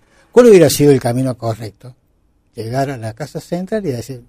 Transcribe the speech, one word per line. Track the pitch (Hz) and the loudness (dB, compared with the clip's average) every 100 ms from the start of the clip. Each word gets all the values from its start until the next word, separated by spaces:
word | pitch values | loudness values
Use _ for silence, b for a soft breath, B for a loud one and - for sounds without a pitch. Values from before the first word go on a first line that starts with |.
| b b b | b b b
¿Cuál | 233 247 | 4 6
hubiera | 190 143 | 6 6
sido | - 147 | 4 2
el | 131 | 2
camino | 120 123 131 120 | 0 -4 -4 -6
correcto? | 117 107 110 - 123 _ _ _ _ _ _ | -8 -8 -12 -18 -20 _ _ _ _ _ _
Llegar | - 110 131 139 | -14 -8 -6 -6
a | 123 | -8
la | 110 | -12
casa | 110 147 156 | -12 -14 -14
central | - 175 185 220 185 | -10 -10 -6 -6 -6
y | |
decir, | 120 117 123 | -8 -10 -16